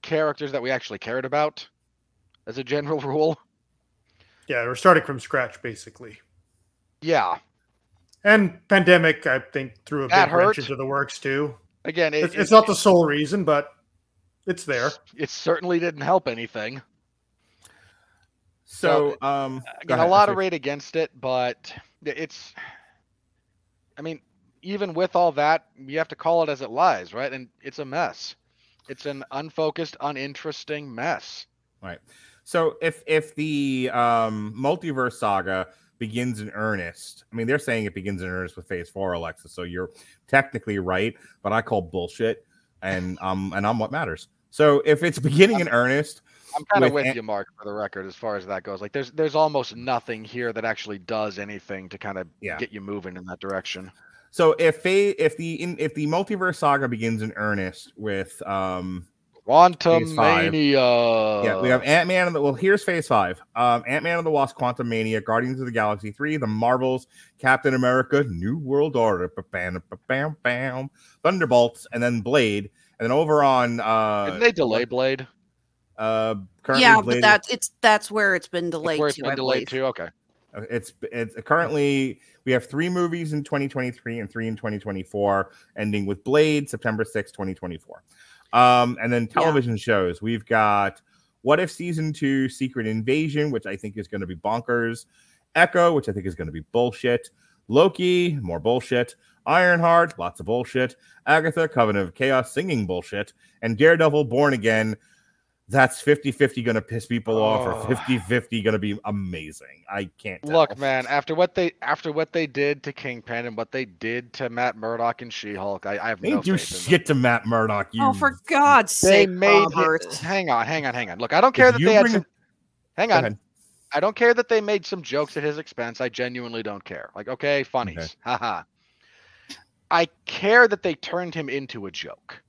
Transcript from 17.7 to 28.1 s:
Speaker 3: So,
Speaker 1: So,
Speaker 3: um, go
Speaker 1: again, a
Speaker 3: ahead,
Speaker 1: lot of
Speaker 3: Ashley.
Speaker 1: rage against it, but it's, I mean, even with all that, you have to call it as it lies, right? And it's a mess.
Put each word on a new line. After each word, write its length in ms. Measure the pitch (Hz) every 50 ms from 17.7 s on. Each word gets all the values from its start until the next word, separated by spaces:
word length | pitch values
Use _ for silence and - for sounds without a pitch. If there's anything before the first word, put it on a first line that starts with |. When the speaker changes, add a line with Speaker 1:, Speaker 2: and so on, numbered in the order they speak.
| _ _ _ _ _ _ _ _ _ _ _ _ _ _ _ _ _ _ _
Speaker 3:
So, 520 | _ - - - 170 147 151 147 143 143 -
Speaker 1:
So, 60 | -
Speaker 3:
um, 340 | 135 139 139 139 131 131 131
go 120 | 127 - - - -
Speaker 1:
again, 160 | - 131 127
a 40 | 160
Speaker 3:
ahead, 80 | 175
Speaker 1:
lot 180 | 190 202 208 202
of 60 | 196
Speaker 3:
Ashley. 100 | 190 190
Speaker 1:
rage 60 | 190 170
against 440 | 156 127 139 143 143 - - -
it, 140 | 165 160 147 _ 127
but 520 | 127 131 127 127 123 123 120 _ _ - - - - _ _ _ -
it's, 500 | 147 135 139 160 151 - - - - _ - - - - - _ _ _ _ _ _ _ _ _ _ _ _ _ _ _ _ _ _ _ _ _ _ _
I 60 | - 147
mean, 180 | 160 160 143 _ _ _ _ _ _ _ _ -
even 300 | 180 196 196 202 190 165
with 220 | 160 185 180 -
all 160 | 175 175 170 147
that, 340 | 139 147 151 160 160 _ _ _ _
you 200 | 135 131 139 156
have 100 | 160 _
to 80 | 156
call 260 | _ - 165 170 170 165
it 60 | 151
as 120 | 143 127
it 100 | 135 107
lies, 440 | 113 135 170 185 139 98 90 85 92
right? 180 | 113 131 139 127
And 160 | 131 127 117 _ _ _
it's 160 | 139 139 -
a 60 | 147
mess. 520 | 131 135 165 175 -